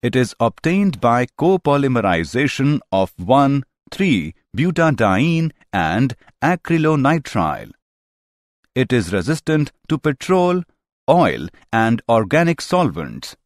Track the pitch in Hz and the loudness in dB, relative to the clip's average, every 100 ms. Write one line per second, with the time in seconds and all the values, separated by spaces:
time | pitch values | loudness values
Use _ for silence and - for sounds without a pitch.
0 | 120 127 123 - 117 - 160 185 202 123 | -2 -2 -2 0 -2 -2 -2 0 0 0
1 | 117 120 123 - 160 190 156 143 139 123 | 0 0 -2 -2 0 0 2 0 2 0
2 | 101 85 80 120 143 - 139 147 - 95 | 2 0 -2 -2 -2 0 0 0 -2 -2
3 | 95 - 90 135 139 139 - _ _ - | -2 -4 0 2 4 0 -4 _ _ -2
4 | 190 110 78 - _ 92 165 165 165 135 | 0 0 -2 -12 _ -4 -2 2 0 2
5 | 107 95 151 165 165 - _ 98 82 92 | 2 2 2 0 -2 -6 _ -4 -2 0
6 | 135 120 _ _ 147 180 - 165 156 151 | -2 -4 _ _ -2 -2 -2 0 2 2
7 | 135 160 - 107 80 65 52 - _ _ | 2 0 -2 -4 -2 -4 -12 -20 _ _
8 | _ _ _ _ _ _ _ - 131 123 | _ _ _ _ _ _ _ -4 0 0
9 | 87 95 90 160 - 156 147 _ _ 156 | 0 -2 -2 -4 0 0 -2 _ _ -2
10 | 156 139 - 185 180 180 170 _ _ _ | -2 -4 0 2 2 0 -4 _ _ _
11 | - 165 123 60 80 _ _ 113 113 117 | 0 4 4 0 -8 _ _ 0 2 0
12 | - 117 101 151 170 160 - 180 156 78 | 2 0 2 0 0 -2 -2 0 0 -2
13 | 71 58 - - | -10 -12 -18 -20